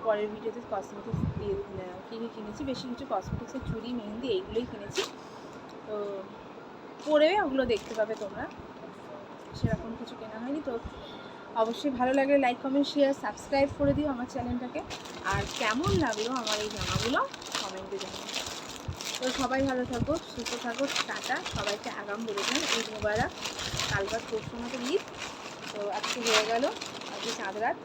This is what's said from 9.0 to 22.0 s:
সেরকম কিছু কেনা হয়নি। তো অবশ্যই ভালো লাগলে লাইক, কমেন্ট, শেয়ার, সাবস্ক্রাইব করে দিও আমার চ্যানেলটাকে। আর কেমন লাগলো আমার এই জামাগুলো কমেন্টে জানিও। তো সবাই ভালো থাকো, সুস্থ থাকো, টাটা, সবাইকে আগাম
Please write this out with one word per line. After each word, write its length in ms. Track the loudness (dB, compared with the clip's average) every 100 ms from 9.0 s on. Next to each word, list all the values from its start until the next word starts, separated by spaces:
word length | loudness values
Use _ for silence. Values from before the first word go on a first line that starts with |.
| -12 -12 -12 -14 -12 -2
সেরকম 340 | 0 0 -2 -6
কিছু 140 | -8 -10
কেনা 180 | -10 -8
হয়নি। 220 | -4 -2
তো 100 | -2 -4 -6 -10 -12 -12 -12 -14 -6
অবশ্যই 360 | 2 2 2 0
ভালো 220 | 4 4
লাগলে 260 | 6 8 8
লাইক, 200 | 8 2
কমেন্ট, 260 | 2 4 4
শেয়ার, 260 | 6 6
সাবস্ক্রাইব 540 | 6 -2 -6 0 4 4 6
করে 140 | 4
দিও 160 | 4 2
আমার 160 | 0 -4
চ্যানেলটাকে। 540 | -4 -2 -2 -2 -6 -6 -8 -8 -6
আর 180 | 0 2 0 2
কেমন 320 | 2 4 4 4
লাগলো 320 | 4 2 0
আমার 280 | 0 0 0
এই 100 | 0
জামাগুলো 520 | -2 0 2 4 2 2 -2 -4 -4
কমেন্টে 340 | -4 -6 -6 -6
জানিও। 280 | -6 -8 -6 -6 -6 -6 -8 -8 -8 -6 -6 -2
তো 100 | 0
সবাই 320 | 2 2 4
ভালো 220 | 2 2
থাকো, 300 | 0 0 2 0
সুস্থ 360 | 0 -6 -4 -4
থাকো, 220 | -4 -2 0 0 0
টাটা, 300 | -2 0 -2 -2 -2
সবাইকে 340 | 0 -2 -4
আগাম 300 | -6